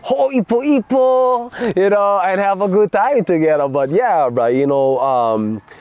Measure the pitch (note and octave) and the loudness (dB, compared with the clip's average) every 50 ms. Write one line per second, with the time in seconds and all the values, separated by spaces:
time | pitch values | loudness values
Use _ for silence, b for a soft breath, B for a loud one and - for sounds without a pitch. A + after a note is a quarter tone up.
0 | - - - C#4+ C4+ C4+ C4+ B3 F#3+ - A#3 A#3+ C4+ D4 C#4+ B3+ G3+ - C4 C4 | -6 -4 -2 -2 -2 0 0 -2 -2 0 -2 -2 2 2 0 0 0 0 0 2
1 | B3+ C4 B3+ B3+ B3+ B3 B3+ A#3+ A#3+ B3 - - A#3+ A3 - F3+ G3 G3+ G3+ G3+ | 2 2 2 2 2 2 0 -2 -4 -8 -8 -6 -4 -2 0 0 2 2 2 2
2 | G3+ G3+ G3+ G3 F3 F#3+ F#3 G3 G3+ G3 G3 F#3 G#3 G3 F3+ G#3+ G#3 - - G3 | 2 2 0 0 0 -2 -2 -2 0 -2 -2 -2 -2 0 2 2 0 2 0 -2
3 | G#3+ C4 D4 A#3 F3 - F3 D#3 D#3+ D#3 D#3 D3 C#3+ C#3 C3 C#3+ C#3 C3+ D#3+ G#3 | 0 0 0 -2 0 0 0 0 2 2 2 0 0 -2 -2 -2 -2 0 0 0
4 | B3+ A3+ F#3 D#3 C#3 B2 A#2+ B2 A#2 A#2+ B2 C3+ C#3 C#3 C#3 C#3 C3+ C3+ C3+ B2 | 0 0 0 0 0 0 0 0 0 0 0 0 0 0 0 0 2 0 0 0
5 | C3 C3+ C3 B2 A#2 A2+ A2 A2 G#2+ G#2+ A2 G2+ - B B B | 0 0 0 0 0 0 0 -2 -2 -4 -6 -8 -12 B B B